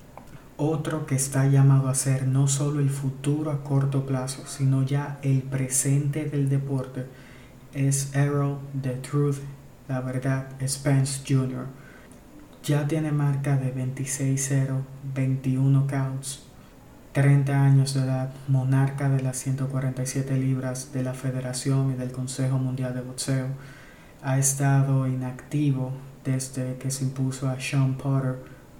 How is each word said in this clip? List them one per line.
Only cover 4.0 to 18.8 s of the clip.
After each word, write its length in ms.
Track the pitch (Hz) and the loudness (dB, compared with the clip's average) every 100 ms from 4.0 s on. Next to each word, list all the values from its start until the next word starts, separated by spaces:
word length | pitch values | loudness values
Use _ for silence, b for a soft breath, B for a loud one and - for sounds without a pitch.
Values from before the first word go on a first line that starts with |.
| 135 | 0
plazo, 380 | 131 131 - - | -2 -4 -8 -12
sino 360 | - 135 135 | -2 2 2
ya 360 | 135 143 143 143 | 2 0 -2 -4
el 200 | 139 135 | 0 0
presente 840 | - 135 127 - 139 143 147 147 147 | 0 -4 -2 0 2 2 0 -2 -2
del 220 | 147 139 | -2 0
deporte, 580 | 139 139 135 131 131 127 B B B B B - | 0 0 -4 -4 -8 -10 B B B B B -12
es 420 | 143 139 139 - 139 | -2 0 0 0 0
Errol 420 | 143 143 143 139 - 139 | 2 2 0 -2 -6 -6
"The 140 | 131 123 | -4 -6
Truth", 420 | - 143 143 139 - - - - - | -2 0 2 0 -6 -14 -20 -20 -6
la 140 | 131 | -4
verdad, 460 | 131 127 135 135 131 - 135 | -4 -2 0 -2 -4 -6 -4
Spence 560 | - 147 135 135 - - | -2 2 4 2 -2 0
junior 400 | 135 127 127 127 B B B B B - - - - | 2 2 -4 -10 B B B B B -20 -20 -20 -8
Ya 240 | - 147 143 | 0 0 2
tiene 240 | 160 156 | 0 0
marca 460 | 147 143 135 143 139 | 2 2 2 2 0
de 120 | 127 | 0
veintiséis 800 | 131 127 131 135 - 135 135 - | -2 -4 -4 -6 -2 0 0 2
cero, 320 | 139 135 131 135 - 139 | 0 2 -2 -6 -10 -8
veintiún 600 | 135 131 131 135 131 135 | -2 0 0 0 2 4
knockouts, 720 | 139 135 139 135 135 - - - B B B - - - | 4 4 0 -2 -4 -8 -12 -16 B B B -20 -20 -4
treinta 500 | - 139 143 139 139 | 2 6 6 4 4
años 300 | 139 135 135 | 6 6 4
de 80 | 135 | 0
edad, 300 | 131 131 131 - - | 0 -2 -4 -6 0
monarca 600 | 135 131 135 | 2 4 2